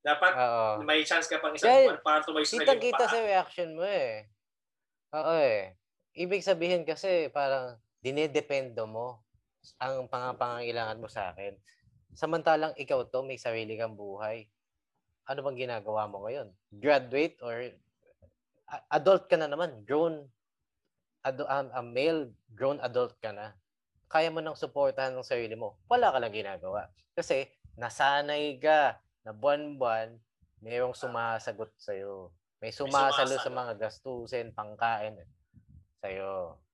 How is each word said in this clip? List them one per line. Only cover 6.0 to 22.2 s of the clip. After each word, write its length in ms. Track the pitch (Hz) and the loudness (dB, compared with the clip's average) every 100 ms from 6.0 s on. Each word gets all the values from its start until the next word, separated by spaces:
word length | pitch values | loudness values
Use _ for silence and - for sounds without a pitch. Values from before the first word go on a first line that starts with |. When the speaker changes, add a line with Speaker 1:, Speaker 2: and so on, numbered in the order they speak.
| _ | _
Speaker 2:
Ibig 280 | - 180 196 | -8 -2 -2
sabihin 400 | 196 175 175 180 | 2 2 2 0
kasi 460 | 156 165 196 175 147 | 0 -4 0 2 2
parang 480 | 147 139 135 127 117 _ _ | 0 0 0 -2 -12 _ _
dinedependo 880 | 127 143 156 143 147 139 131 113 107 | -4 -2 0 0 0 -4 -4 -6 -6
mo 360 | 110 123 117 _ _ _ _ - _ | -6 -8 -12 _ _ _ _ -20 _
ang 300 | 127 135 127 | -6 -6 -6
pangangailangan 880 | 127 127 123 123 120 120 117 110 110 | -6 -4 -4 -4 -2 -4 -4 -4 -6
mo 100 | 110 | -8
sa 240 | 113 95 | -8 -8
akin. 220 | 85 101 98 _ _ _ _ _ | -8 -10 -12 _ _ _ _ _
Samantalang 600 | - 156 170 165 156 156 | -6 -2 0 2 2 2
ikaw 300 | - 139 139 | -6 -2 -2
to, 160 | 117 127 | 0 -4
may 160 | 135 123 | -4 -6
sarili 400 | 123 113 110 110 | -4 -4 -4 -4
kang 180 | 113 | -6
buhay. 540 | 101 101 98 110 113 104 _ _ _ _ _ _ _ - | -6 -12 -8 -6 -8 -12 _ _ _ _ _ _ _ -8
Ano 160 | 139 | -6
bang 160 | 139 127 | -6 -4
ginagawa 460 | 127 117 101 107 107 | -6 -6 -4 -4 -4
mo 160 | 98 | -6
ngayon? 240 | 104 139 110 90 _ | -8 -8 -10 _ _
Graduate 640 | 104 127 143 127 131 165 _ | -4 4 4 4 0 0 _
or 320 | 120 117 123 - _ _ _ _ - _ _ _ - | -10 -8 -10 -14 _ _ _ _ -20 _ _ _ -16
a-, 180 | 143 _ | -16 _
adult 380 | 151 147 190 - | 2 6 4 4
ka 80 | 170 | 0
na 100 | 156 | 2
naman, 380 | 143 175 117 | -2 -4 -6
grown, 400 | 107 147 165 156 139 _ _ _ _ _ _ _ _ _ | -2 2 2 -2 -12 _ _ _ _ _ _ _ _ _
adu-, 240 | 135 131 147 | -6 -4 -4
um, 200 | 139 135 | -2 -4
a 80 | 123 | -8
male 500 | 120 120 151 160 | -4 0 2 2